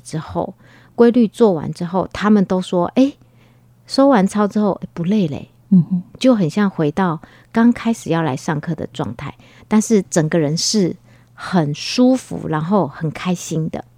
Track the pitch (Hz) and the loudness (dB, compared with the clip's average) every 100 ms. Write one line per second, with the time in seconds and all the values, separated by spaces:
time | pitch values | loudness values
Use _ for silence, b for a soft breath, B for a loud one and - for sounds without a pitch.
0 | - 160 - 170 - - b b b - | -8 -10 -8 -6 -8 -10 b b b 2
1 | 233 247 214 - 226 165 147 160 170 185 | 4 6 2 2 2 2 -2 -6 -4 -4
2 | 170 - 208 214 185 185 185 180 175 - | -4 -2 2 4 4 -2 -2 -2 0 2
3 | 277 - b b b b b _ - - | 0 0 b b b b b _ -6 2
4 | 277 240 196 208 208 208 208 - - - | 4 4 2 0 -2 0 -2 -2 -8 -6
5 | 170 214 165 131 - _ _ 185 156 180 | -2 0 -2 -4 -14 _ _ 2 4 -2
6 | - - 262 226 160 - 202 - 151 175 | -6 0 2 2 2 0 -2 0 -2 0
7 | 185 160 B B B 226 233 240 233 226 | -2 -2 B B B 2 2 2 -2 -4
8 | - 165 160 131 - 151 170 160 - - | -2 -2 0 -4 -4 -6 -4 -8 -8 -8
9 | - - 139 - b b - 214 - 214 | -8 -8 -12 -16 b b -2 0 2 2
10 | - 180 156 175 143 165 - 220 175 - | 2 0 0 0 0 -2 -2 0 0 -2
11 | b b b - - 185 147 147 - - | b b b -18 -2 0 0 -4 -4 2
12 | 247 254 - 165 156 156 160 208 143 - | 2 2 -2 -10 -6 -4 0 0 0 -4
13 | 160 - 185 175 - 160 160 147 - | -8 -6 -6 -6 -4 -6 -6 -8 -14